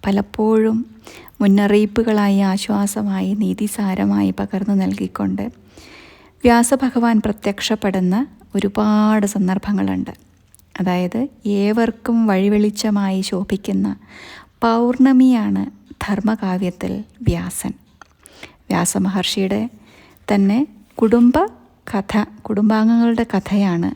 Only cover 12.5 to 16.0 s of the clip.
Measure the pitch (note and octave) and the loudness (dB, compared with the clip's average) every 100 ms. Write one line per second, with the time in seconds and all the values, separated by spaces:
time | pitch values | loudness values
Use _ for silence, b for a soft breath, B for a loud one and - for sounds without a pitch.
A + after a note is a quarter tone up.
12.5 | G#3 G#3 G3+ A3 G3+ G3 F#3+ F#3+ F#3 F#3+ | 2 0 -2 -2 0 0 -2 -4 -6 -4
13.5 | G3 G3+ G3 G3 G3+ B B B B B | -6 -4 -2 -2 -6 B B B B B
14.5 | _ A#3 A3+ A#3+ B3+ C4 B3+ C4 A#3+ G3+ | _ 0 2 0 0 2 4 4 4 0
15.5 | G3 G3+ - _ - | -2 -4 -10 _ -12